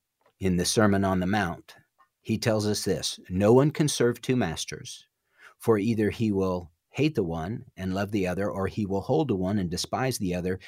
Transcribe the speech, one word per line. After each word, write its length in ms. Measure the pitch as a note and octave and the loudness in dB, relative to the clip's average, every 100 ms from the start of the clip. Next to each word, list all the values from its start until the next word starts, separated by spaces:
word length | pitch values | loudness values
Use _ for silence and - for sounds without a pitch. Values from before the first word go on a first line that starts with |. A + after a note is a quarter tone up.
| _ _ _ - | _ _ _ -4
in 180 | F#2+ F2 | 0 2
the 80 | E2+ | 2
Sermon 400 | A2+ G#2+ G2 G2 | 4 4 4 2
on 140 | F#2+ | 0
the 80 | F2+ | 0
Mount, 480 | G#2 F2 E2+ - - _ _ _ _ | 0 -2 -6 -14 -20 _ _ _ _
he 160 | - G#2+ | -4 -2
tells 280 | A#2 G#2+ G#2 | 0 0 0
us 180 | G2+ | -2
this, 360 | G2+ E2+ - - - | -2 -2 -4 -8 -6
"No 240 | F#2 G#2 | 2 6
one 180 | B2+ D3+ | 8 6
can 160 | - D3 | 2 0
serve 340 | - A#2+ A#2 | 2 0 0
two 140 | - B2+ | -2 0
masters, 680 | F2+ D2+ - - - - - _ _ _ - - | 0 -4 -10 -12 -14 -18 -20 _ _ _ -20 -6
for 180 | A#2 G#2+ | 2 2
either 320 | A2 G#2+ G#2 | 2 2 0
he 220 | - A2 | 2 0
will 400 | G2 F#2+ F2+ E2+ _ _ | 2 0 -2 -6 _ _
hate 260 | - D3+ D3 | -2 0 0
the 80 | |
one 420 | E2+ E2 F2 A#2+ - - | -2 -4 -6 -8 -12 -8
and 160 | F#2 | -4
love 180 | F#2+ G2+ | -2 -2
the 160 | G#2 F2+ | 0 -2
other, 220 | F2+ G2+ | -2 -4
or 180 | G2 F#2+ | -2 -4
he 180 | - F#2+ | -2 -2
will 160 | G2 | -4
hold 260 | - D3+ C3+ | 0 0 2
to 80 | F#2+ | 0
one 240 | F#2 G#2 | 0 -2
and 100 | F2+ | -2
despise 480 | F#2 - G2+ C3 - | -4 -4 -2 -2 -2
the 160 | F#2 | -2
other. 260 | F2 F2+ F#2+ | -2 -4 -6